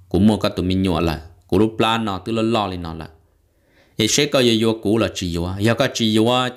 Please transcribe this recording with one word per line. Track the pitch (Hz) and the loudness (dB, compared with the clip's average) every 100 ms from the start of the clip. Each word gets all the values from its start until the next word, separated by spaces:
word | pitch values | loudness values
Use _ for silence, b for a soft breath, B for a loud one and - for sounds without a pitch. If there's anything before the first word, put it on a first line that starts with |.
| - | -4
của | 87 | 2
mua | 107 104 | 4 4
cái | - - | 0 -2
tụi | 90 | -2
mình | 95 | 0
nhuận | 95 82 85 | 0 0 -2
là, | 76 - - - | -4 -10 -20 -2
của | 185 | 2
lú | 110 - | 2 2
pla | 110 113 | 0 0
nọ, | 110 95 | -2 -6
tụi | 101 113 | -6 -4
lú | |
lo | 110 117 101 | 0 0 -2
lì | 90 | -6
nọ | 85 | -10
là. | 80 80 - _ _ _ b b b b b | -12 -14 -20 _ _ _ b b b b b
Thì | 110 | 0
sẽ | - 147 | 0 0
có | 143 123 | 2 4
vô | 110 | 4
vô | 113 110 | 2 0
cũ | 98 110 | 0 0
là | 95 - | 0 -4
chỉ | 90 85 | -6 -4
vô, | 87 98 | -4 -2
giờ | 107 | 0
có | 113 131 | 2 0
chỉ | - 113 110 | 0 0 2
vô, | 113 123 123 | 2 2 -2